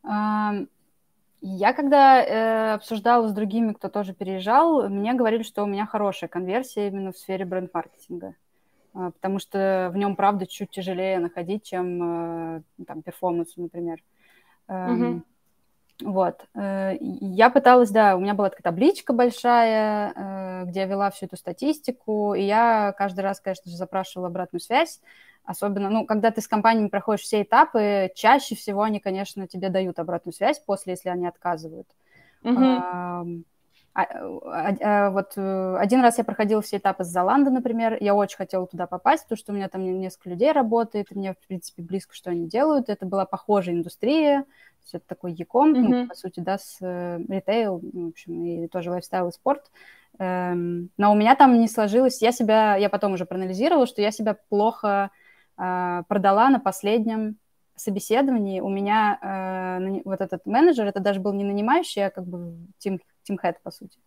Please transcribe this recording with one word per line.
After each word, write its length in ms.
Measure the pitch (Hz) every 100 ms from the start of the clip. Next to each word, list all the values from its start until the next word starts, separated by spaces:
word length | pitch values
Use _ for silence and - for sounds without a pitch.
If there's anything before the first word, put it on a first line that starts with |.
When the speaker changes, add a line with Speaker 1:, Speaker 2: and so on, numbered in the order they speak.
Speaker 1:
Ам, 640 | 240 208 214 214 208 202 - _ _ _ _ _ _ _
я 320 | 190 190 202
когда, 480 | 254 285 285 269 262
э, 500 | - 220 226 220 220 214
обсуждала 520 | - 220 214 240 226
с 40 |
другими, 400 | 202 214 220 226
кто 160 | 208 -
тоже 240 | 208 196
переезжал, 760 | 185 190 190 185 247 330 302 202
мне 240 | 196 208
говорили, 300 | 254 233 226
что 200 | 220 -
у 40 | 208
меня 180 | 196 214
хорошая 440 | 214 208 190 170
конверсия 580 | 180 180 214 262 - 202
именно 220 | 196 190
в 60 | 180
сфере 280 | - 190 185
бренд-маркетинга. 880 | 185 180 170 - _ _ 175 190 175 _ _ _ _ _ -
А, 160 | 180
потому 280 | - 190 196
что 500 | - 196 190 190 180
в 40 | 185
нем, 180 | 202 190
правда, 300 | 196 202 185
чуть 240 | - 202
тяжелее 480 | - 185 180 190 185
находить, 440 | 175 175 170 208 -
чем, 920 | 180 180 175 170 170 170 165 165 165
э, 20 | 156 _ 180
там, 140 | 156
перформансу, 580 | 160 - 185 170 170 -
например. 420 | 175 175 170 165 _ _ _ _ _ _ _
Эм, 40 | 190 180
Speaker 2:
Мгм. 400 | 180 - 170 - _ _ _ _ _ _ _
Speaker 1:
вот. 420 | 247 190 180 - - -
Э, 400 | 202 196 190 185
и 80 | - 190 196
я 220 | 185 233
пыталась, 400 | 262 262 247 233
да, 240 | 208 208 185
у 20 |
меня 120 | 196 202
была 140 | 196
такая 140 | -
табличка 500 | 180 170 277 403 -
большая, 1000 | 240 247 233 240 240 226 220 214 208 208 -
э, 500 | 196 190 190 185 180
где 140 | 180
я 40 | 190
вела 240 | 196 202
всю 160 | - 185
эту 100 | 185
статистику, 1000 | - 175 277 302 - 247 - 214 208 190
и 80 |
я 500 | 196 214 233 220 202 196
каждый 240 | 196 180
раз, 200 | 196 196
конечно 300 | - 185 -
же, 60 | 175
запрашивала 500 | 180 190 185 - 180
обратную 320 | 180 180 175
связь. 400 | - 247 330 - _ _ _ _ -
Особенно, 440 | 180 202 202 196
ну, 160 | 220 -
когда 240 | 214 220
ты 100 | 220
с 60 | -
компаниями 420 | 214 226 226 208
проходишь 340 | 202 208 208
все 200 | - 214
этапы, 680 | 202 240 302 233 208 202 185 -
чаще 400 | 214 269 - 214
всего 280 | - 202
они, 160 | 214 208
конечно, 480 | 196 190 196 - 190
тебе 220 | 185 190
дают 300 | 185 190 175
обратную 340 | 165 170 -
связь 260 | - 208 294
после, 340 | - 196 -
если 160 | 180 185
они 180 | 180 175
отказывают. 600 | - 180 165 160 170 - _ _ _ _ _
Speaker 2:
Мгм. 420 | - 247 262 254 180
Speaker 1:
Ам, 580 | 180 180 175 175 170 165 _ _ _ _ -
а, 80 |
а, 720 | - - 95 - - - 202 196
а, 300 | 208 208 202
вот, 220 | 196 196 -
э, 400 | 190 190 185 185
один 220 | 202 254
раз 160 | 240 233
я 40 | 220
проходила 360 | 208 208 214
все 160 | 208 202
этапы 260 | 196 190 175
с 100 | 175
Zalando, 320 | 180 262 277
например. 460 | 254 247 226 226 226
Я 140 | 202 202
очень 220 | 196 -
хотела 300 | 190 185 185
туда 200 | 165 180
попасть, 360 | 180 214 311 -
потому 120 | 214
что 140 | -
у 20 | 202
меня 140 | 190
там 140 | 190 185
не-, 80 |
несколько 360 | 185 185 - 180
людей 200 | 175 262
работает, 580 | 302 233 233 226 208 202
и 40 | 196
мне, 140 | 190
в 60 | 185 _
принципе, 360 | 185 - -
близко, 320 | 170 190 - -
что 160 | -
они 160 | 170 170
делают. 420 | 233 302 294 240
Это 160 | 202 185
была 180 | 196 185
похожая 500 | 185 - 208 180 170
индустрия, 680 | 170 - 226 311 302 277
то 40 | 277 _ _ _
есть 120 | _ 175
это 100 | _
такой 260 | 185 180
e-com, 440 | 165 165 240 302 269
ну, 120 | 240
Speaker 2:
Мгм. 160 | 247 247
Speaker 1:
по 60 | -
сути, 260 | 190 185
да, 160 | 175 196
с, 180 | - -
э, 380 | 185 180 175 175 -
ритейл, 520 | 196 190 220 220 180 -
ну, 140 | 180 170
в 20 |
общем, 360 | - - 170 170
и 220 | 170 170
тоже 220 | 185 170
лайфстайл 380 | 180 - 190 175
и 40 |
спорт. 380 | - - 285 _ _ - - _ _
Эм, 720 | 185 180 180 175 175 175 175 -
но 140 | 202
у 20 | 208
меня 200 | 214 269
там 240 | 269 240
не 80 | 226
сложилось, 520 | - 214 220 262 247
я 100 | 220
себя, 440 | 240 214 220 214 202
я 120 | 202
потом 240 | 196 202
уже 120 | 185 180
проанализировала, 600 | 180 185 185 277 339 247
что 140 | -
я 100 | 208
себя 260 | 214 214 202 _
плохо, 600 | 208 214 226 214 202 196 _ _ _ _ -
а, 460 | 185 180 180 175 170
продала 400 | 202 196 196 262
на 100 | 262
последнем 800 | 190 190 202 233 220 220 214 214 _ _ _ -
собеседовании. 840 | - 196 - 226 277 240 202 190
У 80 | 196
меня, 500 | 196 196 214 208 202
э, 580 | 190 190 190 185 185 185
на 80 | 190
не-, 120 | 190 190
вот 160 | 190
этот 240 | 190 175 -
менеджер, 400 | 226 339 269 208
это 120 | 202
даже 180 | 196 196
был 120 | 196
не 100 | 196 202
нанимающий, 600 | 202 220 311 330 - 196
а 40 |
как 140 | - 180
бы 280 | 175 175 170 175 _
тим-, 200 | 196 185 _ _
тимхед, 380 | - 202 175 170
по 80 | -
сути. 280 | - 190 _